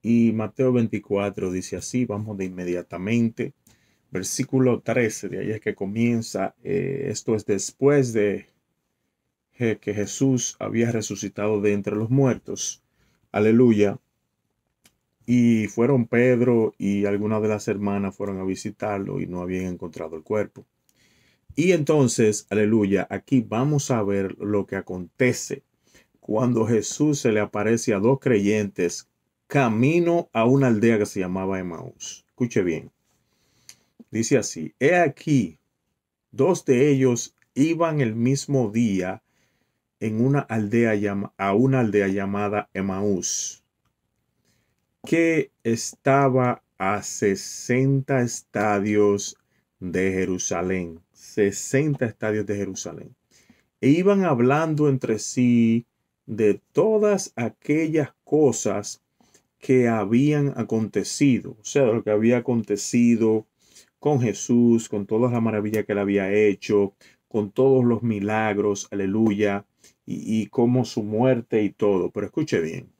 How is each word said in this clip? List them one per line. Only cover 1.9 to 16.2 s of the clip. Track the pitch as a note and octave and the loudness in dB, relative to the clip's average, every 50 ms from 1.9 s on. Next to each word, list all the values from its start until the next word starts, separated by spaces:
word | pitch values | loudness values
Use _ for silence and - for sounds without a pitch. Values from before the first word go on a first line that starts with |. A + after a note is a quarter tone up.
| - B2+ B2 | -4 -4 -4
vamos | A#2 G#2 G2+ G#2+ A2 G#2 | -2 -4 -8 -6 -8 -8
de | F#2+ F#2+ | -8 -8
inmediatamente. | F#2 F#2 F#2 F2+ F2 F2 F2 F2 _ - F2 F#2 G#2 A#2 A#2+ A#2 A2+ A2+ - A#2+ C#3 _ _ _ _ _ _ _ _ _ _ _ _ | -8 -8 -8 -6 -4 -4 -6 -6 _ -12 -8 -4 -2 0 0 0 -2 -2 -6 -10 -10 _ _ _ _ _ _ _ _ _ _ _ _
Versículo | - F#2 F#2 - - - B2+ - - C3 C3 B2+ A#2 - | -10 -8 -8 -6 -6 -6 -6 -2 0 2 2 2 2 0
trece, | _ - A#2 C3 A#2+ G#2+ - - - F#2+ | _ -2 0 0 0 -2 -4 -8 -10 -10
de | F#2 F#2+ | -8 -8
ahí | G2 G2 | -6 -6
es | A2 G#2+ | -8 -6
que | _ G#2+ G2+ | _ -8 -6
comienza, | _ G2 F#2+ G#2 A2+ A#2 A#2+ A#2+ A2+ A2+ - - F#2+ F#2+ F#2+ _ _ | _ -8 -6 -2 -2 0 0 0 -2 -4 -6 -6 -6 -6 -6 _ _
eh, | _ F#2 F#2+ F#2 F#2 F#2 F2+ F2 - F#2+ | _ -4 -4 -4 -4 -4 -6 -6 -6 -6
esto | G#2+ - - - A2+ | -6 -6 -4 -4 -4
es | G#2+ - | -4 -2
después | - G#2 F#2+ - - - _ C3 C#3 D3 C#3+ C3 A#2+ | -2 -4 -4 -4 -10 -6 _ 2 4 4 4 2 0
de | A2+ A2 G#2 G#2 F#2+ F#2+ - _ _ _ _ _ _ _ _ _ _ _ _ _ _ _ _ _ _ _ _ _ _ _ | 0 0 0 0 -2 -4 -10 _ _ _ _ _ _ _ _ _ _ _ _ _ _ _ _ _ _ _ _ _ _ _
Je-, | A#2+ A2+ G#2+ - | -2 -2 -2 -2
que | _ G2+ G2+ | _ -6 -4
Jesús | G#2 G2+ - - - C3+ C3+ C3 A#2+ - - - _ | -4 -4 -6 -2 0 0 2 2 0 -2 -6 -8 _
había | G#2 G#2 G#2+ A2+ A#2 A#2 | -8 -4 0 0 0 0
resucitado | A#2 A2 G#2+ - G#2 G2 G#2 G2 _ - G#2 G#2+ A2 G#2 | 0 -4 -4 -6 -8 -8 -8 -8 _ -4 -2 -2 -2 0
de | G2+ G#2 G2+ | 0 0 0
entre | G2+ G2 G#2 G#2 | 0 -2 -4 -4
los | G#2+ A2 A2 | -4 -2 0
muertos. | C3 C#3 C#3 B2+ A2 - _ - G2+ - - - - _ _ _ _ _ _ _ _ _ _ _ | 2 2 2 2 0 -2 _ -12 -10 -8 -8 -10 -10 _ _ _ _ _ _ _ _ _ _ _
Aleluya. | - G#2+ G#2+ A2 A2+ A#2 B2+ A#2+ A2 G#2 G2+ G2 G#2 - _ _ _ _ _ _ _ _ _ _ _ _ _ _ _ _ _ _ _ _ _ _ _ _ _ | -2 2 2 4 6 6 6 6 6 4 2 2 0 -6 _ _ _ _ _ _ _ _ _ _ _ _ _ _ _ _ _ _ _ _ _ _ _ _ _
Y | - A#2+ B2 A#2+ A#2 A#2 A2 G#2+ | 0 2 4 4 4 4 2 0
fueron | G2+ - - A#2 C3 C#3+ B2+ A#2 | -2 0 0 2 2 2 2 0
Pedro | - - A#2 | 2 2 4